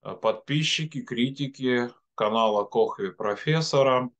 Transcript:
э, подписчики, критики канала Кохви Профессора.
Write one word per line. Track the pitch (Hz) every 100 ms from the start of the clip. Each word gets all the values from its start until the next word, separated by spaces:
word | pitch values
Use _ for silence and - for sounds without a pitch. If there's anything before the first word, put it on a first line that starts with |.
э, | - 95
подписчики, | 110 110 - 147 156 - 160 139
критики | 120 120 123 135 139 135 131 123 120 - _ -
канала | 107 113 110 104
Кохви | 101 117 110 - 98
Профессора. | - 104 101 - 160 156 143 135 127 127 _